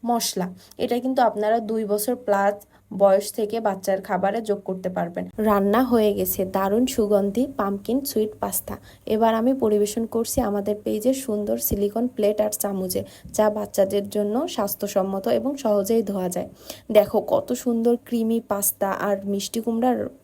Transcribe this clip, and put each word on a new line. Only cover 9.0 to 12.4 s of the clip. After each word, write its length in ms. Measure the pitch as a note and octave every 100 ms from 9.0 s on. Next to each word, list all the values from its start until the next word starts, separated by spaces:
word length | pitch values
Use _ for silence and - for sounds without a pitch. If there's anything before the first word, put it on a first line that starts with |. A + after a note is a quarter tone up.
| -
এবার 300 | A3 A3+ A3+
আমি 180 | A#3
পরিবেশন 520 | C4+ A3+ G#3 G#3 A3 A3+
করছি 360 | A3+ A#3 -
আমাদের 340 | A#3 G3+ G3+ G#3
পেজের 300 | - G#3+ A3+
সুন্দর 440 | C4+ C4+ G#3 G#3 A#3
সিলিকন 500 | - G3+ G3+ G#3+ B3
প্লেট 340 | - G#3 G#3